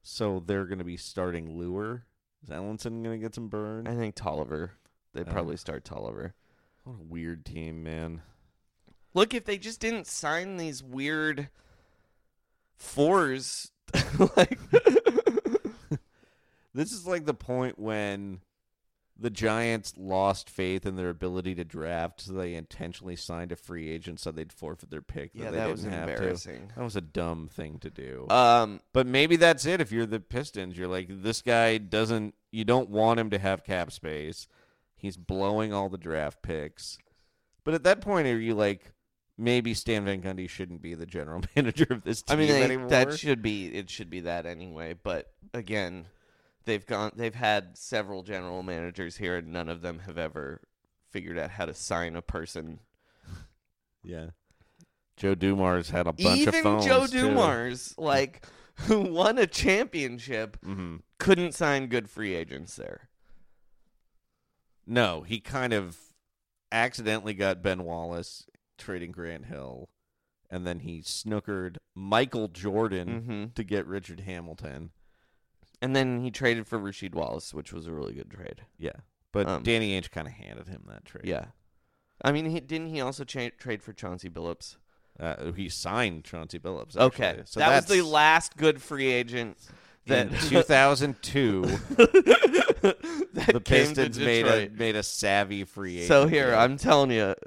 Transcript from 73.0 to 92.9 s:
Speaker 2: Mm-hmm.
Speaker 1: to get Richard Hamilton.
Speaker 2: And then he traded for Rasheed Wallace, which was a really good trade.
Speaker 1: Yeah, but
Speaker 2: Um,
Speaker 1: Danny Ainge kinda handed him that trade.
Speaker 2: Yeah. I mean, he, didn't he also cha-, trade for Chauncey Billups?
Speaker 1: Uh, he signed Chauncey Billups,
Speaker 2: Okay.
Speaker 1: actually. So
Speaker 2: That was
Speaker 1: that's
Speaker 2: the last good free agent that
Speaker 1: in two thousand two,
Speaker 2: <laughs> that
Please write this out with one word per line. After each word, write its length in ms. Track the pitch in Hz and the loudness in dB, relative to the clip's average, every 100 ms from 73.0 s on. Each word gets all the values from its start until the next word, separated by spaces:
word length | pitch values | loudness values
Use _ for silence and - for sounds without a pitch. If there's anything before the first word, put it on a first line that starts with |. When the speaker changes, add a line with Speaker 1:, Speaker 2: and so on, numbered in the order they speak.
| 90 | -4
Speaker 2:
Mm-hmm. 360 | 117 117 104 107 | -8 -8 -8 -8
Speaker 1:
to 100 | 120 | -10
get 220 | 98 101 82 | -2 -2 -2
Richard 340 | 98 95 85 | -8 -10 -14
Hamilton. 720 | 95 90 85 78 76 67 82 _ _ _ _ _ _ _ _ _ | -12 -12 -12 -14 -12 -12 -14 _ _ _ _ _ _ _ _ _
Speaker 2:
And 120 | 127 | 0
then 260 | 135 131 120 | 2 2 0
he 80 | 127 | -4
traded 360 | 104 127 117 107 | 0 0 0 -2
for 120 | 113 | -4
Rasheed 360 | 98 98 98 | -4 -8 -8
Wallace, 380 | 82 67 69 - | -4 -4 -6 -8
which 200 | 76 - | -12 -12
was 140 | 87 80 | -14 -10
a 60 | |
really 220 | 80 55 | -8 -8
good 160 | 65 - | -10 -16
trade. 320 | - - - - _ | -14 -16 -16 -20 _
Speaker 1:
Yeah, 140 | 80 - - _ _ | -10 -10 -20 _ _
but 160 | 104 95 | -2 0
Speaker 2:
Um, 140 | 82 | 0
Speaker 1:
Danny 360 | 101 117 107 95 | 2 2 2 -4
Ainge 100 | 87 | -6
kinda 200 | - 78 | -10 -12
handed 380 | - 50 57 - | -14 -18 -18 -16
him 160 | 82 50 | -18 -18
that 160 | 52 | -20
trade. 200 | - - - | -20 -12 -6
Speaker 2:
Yeah. 200 | 71 - _ _ _ _ _ _ _ | -6 -6 _ _ _ _ _ _ _
I 80 | 135 | 0
mean, 140 | 147 160 | 0 -2
he, 140 | 165 | -4
didn't 280 | 135 160 160 | -6 -8 -6
he 120 | 156 | -4
also 240 | 131 139 | -6 -6
cha-, 260 | 135 139 120 _ | -10 -8 -8 _
trade 240 | 127 107 | -8 -8
for 100 | - | -8
Chauncey 380 | 98 92 90 92 | -12 -10 -10 -12
Billups? 460 | 85 85 82 - - _ _ _ - | -10 -8 -8 -14 -20 _ _ _ -8
Speaker 1:
Uh, 320 | 82 - 78 | -8 -6 -8
he 160 | 85 90 | -6 -8
signed 560 | - 87 110 113 82 | -6 -4 -2 -2 -4
Chauncey 340 | - 85 80 85 | -12 -14 -12 -10
Billups, 380 | 87 82 55 - | -8 -10 -8 4
Speaker 2:
Okay. 280 | 127 - | 4 4
Speaker 1:
actually. 200 | 101 - - | -2 -2 -8
So 140 | - | 2
Speaker 2:
That 80 | 151 | 6
was 60 | 139 165 | 6 6
Speaker 1:
that's 60 | |
Speaker 2:
the 100 | 190 | 4
last 540 | 165 151 156 160 - - | 6 6 8 8 4 2
good 240 | 156 143 | 4 4
free 300 | - 143 135 | -6 0 2
agent 460 | 123 117 120 113 - - - - _ - | 2 0 -4 -6 -10 -20 -20 -20 _ 0
that 220 | 127 123 | 2 2
Speaker 1:
in 100 | 143 156 | -2 6
two 140 | 175 | 6
thousand 580 | 160 139 139 139 143 131 | 8 8 8 6 0 -2
two, 400 | - 139 123 95 | -2 2 4 4
Speaker 2:
<laughs> 280 | 92 98 - 277 | 2 0 0 8
that 1300 | 226 381 349 - 330 330 - - 196 | 10 10 10 8 8 6 4 4 2